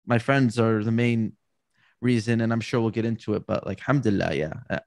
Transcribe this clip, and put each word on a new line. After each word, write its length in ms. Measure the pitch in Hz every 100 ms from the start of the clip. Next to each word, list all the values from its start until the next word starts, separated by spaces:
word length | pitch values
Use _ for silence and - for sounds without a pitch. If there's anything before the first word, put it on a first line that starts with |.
| -
my 140 | 120
friends 380 | - 135 123 113
are 240 | 113 110
the 100 | 110
main 400 | 113 120 117 110 - _ _ _ _ _ -
reason. 380 | 123 120 107 113
And 140 | 113
I'm 80 | 113
sure 180 | 107 127
we'll 100 | 113
get 160 | 113 113
into 280 | 110 -
it, 120 | 101 -
but, 220 | 98 -
like, 120 | 98
alhamdulillah, 520 | - 139 110 98 85
yeah. 200 | 71 76 - -
Uh, 100 | 82